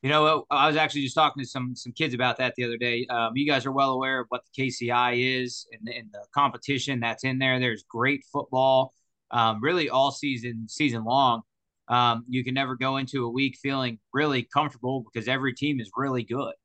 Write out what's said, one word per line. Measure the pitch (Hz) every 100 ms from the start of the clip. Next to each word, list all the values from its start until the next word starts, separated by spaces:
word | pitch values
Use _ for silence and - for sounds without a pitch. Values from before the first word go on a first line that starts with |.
You | 135
know, | 151 151 156 -
I | 143 147
was | 156
actually | 156 147
just | 135 160
talking | 151 143
to | 127
some, | 135 127 123
some | 123
kids | 117 160
about | 123 123 117
that | 127 -
the |
other | 123 117
day. | 120 117 120
Um, | 120 113 120
you | 147
guys | 139 127
are |
well | 135 135
aware | 131 131 131
of | 117
what | 123 _
the | -
K | 135
C | 120 120
I | 123 123 123
is | 127 131 123 - -
and, | 117 110
and | 120 110
the | 104 101
competition | - 139 123 - 139 135 131
that's | 117 113 131
in | 131
there. | 131 127
There's | 127 110 -
great | 113 127 139 -
football, | 143 - 131 131 131 135 _ _ _ _
um, | 120 113 107
really | 131 175 147
all | 127 139
season, | 135 147 127 120 113 110
season | - 151 117
long. | 110 131 135 117 - _ _ _ -
Um, | 120 120 117 120
you | 127 127
can |
never | 131 135 127
go | 131 135
into | 131 135 120
a |
week | 123 135 127
feeling | 135 135 127 113 _
really | 131 151 135 117
comfortable | 143 151 120 127 135
because | 113 117 110
every | 131 135
team | 123 147 139
is | 110 -
really | 139 127
good. | 113 117 117 -